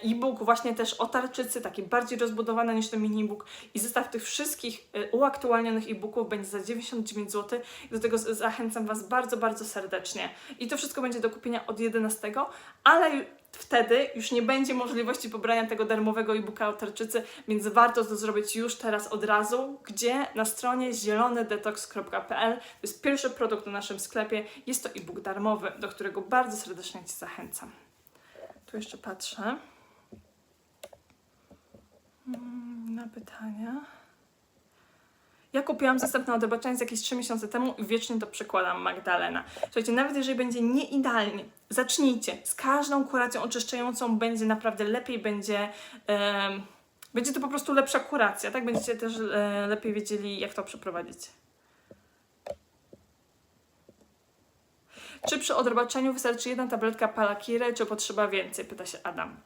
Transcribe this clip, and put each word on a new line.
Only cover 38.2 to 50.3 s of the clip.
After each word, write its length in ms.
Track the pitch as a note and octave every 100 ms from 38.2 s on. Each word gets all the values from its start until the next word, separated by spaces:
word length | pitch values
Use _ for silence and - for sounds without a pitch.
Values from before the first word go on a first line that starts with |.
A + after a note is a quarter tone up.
| G#3+
przekładam, 540 | - - F#3+ F#3 F3+
Magdalena. 640 | F3+ F3+ F#3+ F3 E3+ E3+ - -
Słuchajcie, 300 | - - A3+
nawet 260 | A#3+ C#4+ C#4+
jeżeli 200 | C4 B3
będzie 240 | B3 A#3+
nieidealnie, 840 | A#3 C4 C#4+ C#4 C4 A#3 G#3 G3+ - - _
zacznijcie. 680 | - B3+ - C#4 A#3 - F3
Z 120 | - -
każdą 500 | C4+ C#4+ C#4+ C#4 C4+
kuracją 360 | C4 B3 A#3+
oczyszczającą 760 | A#3 A#3 A#3 B3 B3 A#3+ B3 A3
będzie 280 | A#3 A3+ A3
naprawdę 380 | A3 A3+ G#3
lepiej, 360 | G#3 A#3+ B3 A#3
będzie, 500 | G#3+ G#3 G3 G3+ G#3 G#3 - A#3+ -
em, 540 | G3+ G3+ G3+ G3 G3 G3 - _ _ -
będzie 200 | A3+ B3
to 60 | C4
po 80 | C4+
prostu 260 | C#4+ C#4+
lepsza 260 | C4+ C4+ C#4
kuracja, 520 | - D4 G#3 G3+ G#3
tak? 140 | A#3+ A#3
Będziecie 300 | A3 A#3 A3+
też, 180 | A3+ A3+
e, 480 | G#3+ G#3 G#3 G3+ G3+
lepiej 260 | G#3+ A3
wiedzieli, 460 | G#3 G#3 G#3 G3+